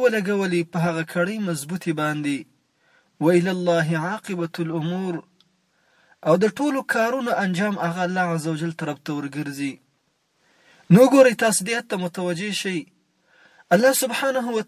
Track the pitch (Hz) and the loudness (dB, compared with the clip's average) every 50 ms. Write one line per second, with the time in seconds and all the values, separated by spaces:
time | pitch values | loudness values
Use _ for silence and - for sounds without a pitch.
0 | 254 240 220 214 185 196 208 196 196 185 175 175 165 165 - 175 165 175 160 165 | 2 2 2 0 -2 -2 -2 -2 0 0 0 -2 -2 -2 -2 -2 -2 -2 -2 -4
1 | 160 - - 175 175 185 220 220 208 180 165 147 143 147 185 175 - 170 156 151 | -6 -4 -2 -2 -2 -2 -2 -4 -4 -4 -4 -6 -6 -8 -10 -6 -4 -4 -4 -2
2 | 151 151 151 151 147 143 143 127 - - _ _ _ _ _ _ _ _ _ _ | -2 -2 -4 -4 -4 -4 -4 -6 -8 -14 _ _ _ _ _ _ _ _ _ _
3 | _ _ _ _ - 165 180 175 170 190 185 185 180 175 170 165 165 156 170 160 | _ _ _ _ 2 4 4 4 2 2 -2 -2 0 2 2 2 2 0 -2 -2
4 | 160 180 208 220 - - 196 175 170 165 - - 170 160 160 165 151 170 180 185 | -2 -4 -6 -8 -8 -8 -6 -6 -6 -6 -6 -6 -6 -4 -4 -4 -4 -4 -4 -4
5 | 190 185 170 156 - _ _ _ _ _ _ _ _ _ _ _ _ _ _ _ | -4 -6 -6 -8 -10 _ _ _ _ _ _ _ _ _ _ _ _ _ _ _
6 | _ _ _ _ - 151 165 185 208 214 208 - 285 294 269 269 - - - 233 | _ _ _ _ 0 2 2 4 4 0 0 0 -2 -2 -2 -2 -2 -2 0 0
7 | 220 226 247 269 240 240 208 180 196 185 180 170 208 214 196 160 165 170 165 185 | 0 0 0 -2 -2 -2 -2 -2 -2 -2 -2 -2 -2 -2 -2 -2 -2 -4 -2 -2
8 | 180 175 185 185 180 175 165 160 147 165 160 147 165 170 160 - 165 147 143 135 | -4 -2 0 -2 0 0 -2 -2 -2 -4 -4 -4 -4 -6 -6 -6 -8 -8 -8 -8
9 | _ - 151 147 139 139 139 147 151 143 139 139 143 139 123 - _ _ _ _ | _ -8 -6 -6 -6 -8 -8 -8 -8 -8 -8 -6 -8 -8 -8 -10 _ _ _ _
10 | _ _ _ _ _ _ _ _ _ _ _ _ _ _ _ _ _ _ 170 220 | _ _ _ _ _ _ _ _ _ _ _ _ _ _ _ _ _ _ 8 8
11 | 262 262 269 277 262 247 226 - 233 220 202 - 185 226 233 240 233 - 220 185 | 10 8 10 8 8 8 6 4 2 2 2 0 -2 -4 -4 -6 -4 -4 -4 -4
12 | 180 175 - 190 180 180 175 160 202 208 190 - - 196 185 160 135 - _ _ | -4 -6 -6 -4 -4 -4 -4 -4 -6 -6 -6 -6 -6 -4 -6 -6 -8 -10 _ _
13 | _ _ _ _ _ _ _ _ _ _ _ _ _ _ 175 190 240 262 262 - | _ _ _ _ _ _ _ _ _ _ _ _ _ _ 2 4 4 4 4 2
14 | 262 247 233 - 277 269 254 262 240 233 233 220 214 | -2 -2 -4 -2 -2 -2 -2 -2 -4 -2 -4 -4 -4